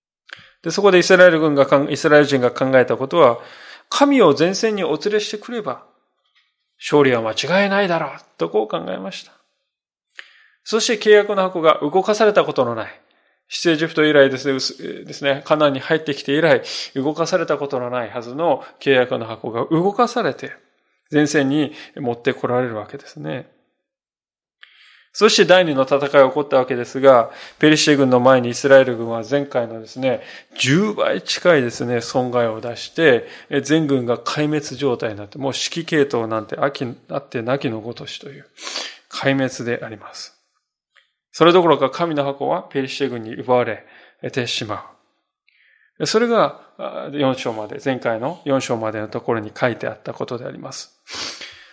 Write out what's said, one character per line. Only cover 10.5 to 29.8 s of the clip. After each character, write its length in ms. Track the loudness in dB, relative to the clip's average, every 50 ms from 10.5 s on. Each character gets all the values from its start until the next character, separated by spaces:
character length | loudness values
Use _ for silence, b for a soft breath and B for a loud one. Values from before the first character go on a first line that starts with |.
| B B _
そ 160 | -4 -4 -2
し 60 | 0
て 160 | 0 -2 0 4
契 80 | 6
約 240 | 6 6 6 4 0
の 80 | -2 -2
箱 180 | -2 -2 0
が 200 | 2 2 2 2 0
動 200 | 0 0 0 0
か 120 | 0 2
さ 100 | 2 2
れ 80 | 4 4
た 120 | 4 2
こ 80 | 2 0
と 120 | 0 0
の 100 | 0 -2
な 140 | -6 -8 -10
い、 120 | -14 -20 _ _ _ _ _ _ _ _ _ _
出 240 | -10 -4 0 0 0
エ 40 |
ジ 100 | 0 0
プ 80 | -2 0
ト 100 | 2 2
以 80 | 6 6
来 180 | 6 6 6
で 80 | 4 0
す 100 | -4 -4
ね、 60 | -4
う 60 | -2
す-、 440 | -4 -6 -8 -10 -12 -12 -12 -14 -14
で 80 | -16 -12
す 120 | -6 -2
ね、 180 | -2 -2 -2 -2
カ 120 | 0 2
ナ 120 | 2 2 2
ン 40 | 0
に 80 | -2
入 180 | -2 -2 -2 -2
っ 20 |
て 140 | -2 -4 -8
き 80 | -6 -4
て 100 | -2 0
以 80 | 2
来、 220 | 4 4 4 2 B B B B B B -6
動 200 | -4 -4 -4 -2
か 120 | -2 -2
さ 120 | -2 -2 -2
れ 80 | -2
た 120 | -2 -4 -4
こ 100 | -4 -6
と 120 | -6 -6
の 100 | -6 -6
な 140 | -6 -6 -6
い 60 | -8
は 120 | -8 -10 -10
ず 120 | -10 -6
の 300 | -4 -2 0 -2 -2 B B B -4
契 120 | 0 2 4
約 260 | 4 2 2 -2 -6
の 80 | -6
箱 240 | -8 -10 -10 -10 -8
が 160 | -6 -6 -4
動 260 | -2 0 0 0 0 0
か 160 | 0 0 0
さ 140 | 0 -2 -2
れ 120 | -4 -4
て、 180 | -6 -10 -16 -16 -18 _ _ _ _ _ _ _ _ _ _
前 160 | 0 2 2
線 220 | 2 2 0 0 0
に 240 | 0 -2 -2 B -6 B B B _
持 160 | -8 -6 -6 -6
っ 80 | -4
て 120 | -4 -4 -4
こ 140 | -2 -4
ら 140 | -2 -2 -2 -2
れ 60 | -4
る 80 | -6
わ 100 | -10 -12
け 100 | -12 -14
で 100 | -18 -18
す 100 | -20 -18
ね。 340 | -14 -12 -10 -10 -10 -12 _ _ _ _ _ _ _ _ _ _ _ _ _ _ _ _ _ _ _ _ _ _ b b b b b b b b b b b -2
そ 140 | 2 2 4
し 80 | 4
て 80 | 4 4
第 220 | 6 6 4 4
二 80 | 2 0
の 80 | 0 0
戦 140 | 0 0
い 40 | 0 0 4
が 180 | 6 6 6 6
起 40 | 4
こ 80 | -2
っ 80 | -2 0
た 80 | 0
わ 80 | 0 0
け 100 | 0 -2
で 120 | -6 -6
す 120 | -6 -4 4
が、 320 | 6 6 6 6 4 B B B B B B 2
ペ 100 | 4 4
リ 80 | 4
シ 80 | 4 4
テ 120 | 4 4
軍 120 | 4 4 4
の 100 | 4 4
前 220 | 6 6 4 4
に 80 | 2 0
イ 60 | -4
ス 120 | -2 4
ラ 120 | 6 8 8
エ 60 | 8
ル 120 | 6 0
軍 140 | -4 -6 -6
は 120 | -6 -6 -4 -4
前 160 | -4 -4 -2
回 240 | -4 -4 -4 -4 -6
の 100 | -8
で 80 | -14